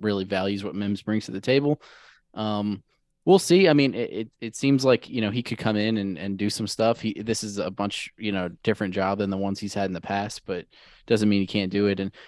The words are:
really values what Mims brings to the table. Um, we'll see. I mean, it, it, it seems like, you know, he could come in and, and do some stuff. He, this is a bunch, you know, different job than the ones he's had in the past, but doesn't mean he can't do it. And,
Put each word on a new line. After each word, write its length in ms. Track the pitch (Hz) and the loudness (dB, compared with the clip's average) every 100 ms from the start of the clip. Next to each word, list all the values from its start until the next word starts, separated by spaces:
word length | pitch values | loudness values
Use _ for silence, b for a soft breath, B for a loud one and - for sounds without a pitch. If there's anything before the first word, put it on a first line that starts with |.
really 240 | 107 101 | -2 -2
values 400 | 92 95 98 101 | -2 -2 -2 -2
what 100 | 98 | -4
Mims 280 | 98 101 101 | -4 -2 -2
brings 240 | - 107 - | -2 -4 -4
to 40 | |
the 100 | 98 | -4
table. 400 | 127 135 143 147 B B B B _ | 2 2 4 0 B B B B _
Um, 480 | - 107 104 104 98 _ _ _ _ - | -6 -4 -2 -2 -4 _ _ _ _ 4
we'll 120 | 185 | 4
see. 300 | - 180 185 | 6 6 6
I 60 | |
mean, 180 | 147 135 | 6 4
it, 180 | 113 117 | 0 -4
it, 180 | 101 110 - | -6 -8 -8
it 160 | 117 - | -12 -2
seems 300 | 139 135 135 | 2 4 6
like, 200 | 117 - | 4 2
you 100 | 123 | -2
know, 100 | 107 | -2
he 120 | 117 | -2
could 160 | - 117 | -4 -2
come 180 | 110 107 | 0 0
in 220 | 107 110 | 2 0
and, 180 | 98 82 | -2 -4
and 220 | 98 98 | -6 -2
do 100 | 104 | -2
some 180 | - 107 | -2 -4
stuff. 320 | - 113 117 | 0 2 2
He, 100 | 110 | -2
this 320 | - 110 110 | -4 -4 -4
is 140 | 107 101 | -4 -4
a 120 | 92 | -6
bunch, 400 | 95 101 - - - | -4 -4 -4 -10 -8
you 160 | 107 | -4
know, 160 | 95 90 87 | -2 -4 -4
different 320 | - 104 101 | -2 0 0
job 240 | 95 95 101 | 0 0 0
than 100 | 98 | 0
the 80 | 95 | 0
ones 240 | 98 98 | -2 -4
he's 140 | 101 | -6
had 100 | 101 | -4
in 80 | 98 | -4
the 80 | 87 | -4
past, 460 | - 101 104 - - | -4 -4 -4 -8 -8
but 180 | 90 - b b b - | -10 -10 b b b 0
doesn't 220 | 113 107 | 2 4
mean 140 | 101 | 2
he 40 | 95 | 2
can't 240 | 107 95 | 0 0
do 180 | 101 101 | 2 2
it. 120 | 98 | 0
And, 100 | 98 B | -4 B